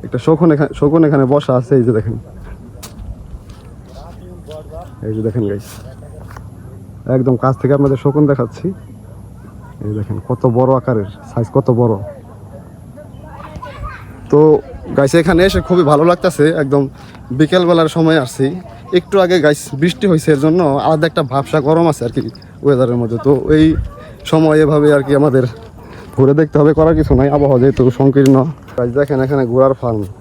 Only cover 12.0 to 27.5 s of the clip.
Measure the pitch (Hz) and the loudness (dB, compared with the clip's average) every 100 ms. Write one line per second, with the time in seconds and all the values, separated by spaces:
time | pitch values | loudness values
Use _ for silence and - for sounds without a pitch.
12 | 110 - - - - - - - - - | -6 -14 -20 -20 -20 -20 -20 -20 -20 -20
13 | - - - - - - - - - - | -20 -20 -20 -18 -16 -14 -14 -12 -14 -14
14 | - - - 147 156 151 - - - - | -18 -18 -2 4 4 4 0 -16 -6 -2
15 | 139 165 160 165 190 185 - 180 147 147 | 2 2 2 2 2 0 0 0 2 2
16 | 170 175 185 - 147 165 139 143 135 - | 2 2 -2 0 0 0 0 0 -2 -8
17 | - - - 131 156 180 175 170 160 165 | -20 -20 -10 -2 2 2 2 2 2 0
18 | 160 160 123 - 135 185 - - - 180 | 2 2 -2 -4 -4 -4 -14 -20 -2 -2
19 | - 196 180 180 151 147 - 135 175 - | 0 0 2 4 2 0 -6 -2 -2 0
20 | 202 160 160 143 156 175 160 139 120 160 | 0 0 2 2 2 2 0 0 0 0
21 | 165 170 139 131 135 156 139 160 170 143 | 0 -2 -2 -4 -2 -2 2 2 2 0
22 | 117 143 113 - - - 139 127 127 120 | -4 -4 -6 -12 -20 -4 0 2 2 0
23 | 117 117 135 139 - 156 156 156 - - | -2 -2 0 0 2 4 4 2 -6 -14
24 | - - - 156 160 156 151 151 147 143 | -20 -18 -2 2 4 4 4 4 4 2
25 | 135 139 147 131 123 - - - - - | 2 2 4 2 0 -6 -20 -20 -20 -20
26 | - - 135 143 151 147 147 156 160 160 | -10 2 4 4 2 4 4 4 2 2
27 | 151 127 139 143 143 | 2 2 2 2 2